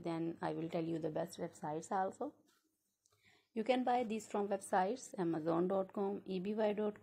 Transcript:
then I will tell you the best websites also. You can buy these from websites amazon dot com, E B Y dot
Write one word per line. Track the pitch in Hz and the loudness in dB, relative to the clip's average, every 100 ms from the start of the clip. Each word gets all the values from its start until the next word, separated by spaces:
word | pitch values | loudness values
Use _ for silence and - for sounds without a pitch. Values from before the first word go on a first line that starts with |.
then | 175 165 165 165 | -2 -2 -2 -2
I | 165 | -2
will | 156 165 | -2 -2
tell | 170 | 0
you | 165 165 | 0 0
the | 160 | -2
best | 160 175 - | -2 -4 -4
websites | 175 - 160 160 170 | -8 -6 -4 -4 0
also. | 202 190 - 294 - _ _ _ _ _ _ _ _ _ _ _ | 0 0 -2 -8 -8 _ _ _ _ _ _ _ _ _ _ _
You | 226 | -2
can | 220 254 | 2 2
buy | 254 247 233 | 4 2 0
these | 220 - | -4 -2
from | 208 202 | -2 0
websites | 196 - 196 190 254 - - | -2 0 2 2 0 -6 -2
amazon | 170 165 156 165 180 | 0 2 2 2 4
dot | 196 190 | 2 0
com, | - 196 202 - | 0 -2 -2 -4
E | 190 | -4
B | 185 | -2
Y | 214 214 | 2 2
dot | 208 214 208 | 2 0 -2